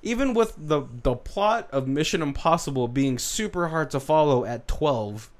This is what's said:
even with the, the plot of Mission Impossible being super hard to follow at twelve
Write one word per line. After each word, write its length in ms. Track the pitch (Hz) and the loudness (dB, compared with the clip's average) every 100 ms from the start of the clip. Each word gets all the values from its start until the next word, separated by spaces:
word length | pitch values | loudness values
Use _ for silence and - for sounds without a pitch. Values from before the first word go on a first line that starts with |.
even 300 | 202 233 269 | -2 0 2
with 220 | 233 220 - | 2 2 0
the, 260 | 151 151 131 120 | 0 0 0 -4
the 140 | 131 120 | -2 -2
plot 520 | - - 208 233 - | -4 0 2 2 -2
of 140 | 139 131 | -4 0
Mission 340 | 139 151 180 | 0 0 0
Impossible 640 | 151 139 - 170 - 135 120 | -2 0 2 2 0 -2 0
being 300 | 127 135 123 | 0 0 0
super 500 | - - 214 175 170 | -4 -4 -4 -2 -2
hard 220 | 160 156 | -2 -2
to 100 | 139 | -4
follow 440 | 131 156 151 127 | 2 4 6 4
at 220 | 117 117 - | 2 -6 -4
twelve 640 | - 151 127 107 107 110 - | 0 0 0 -2 -8 -12 -20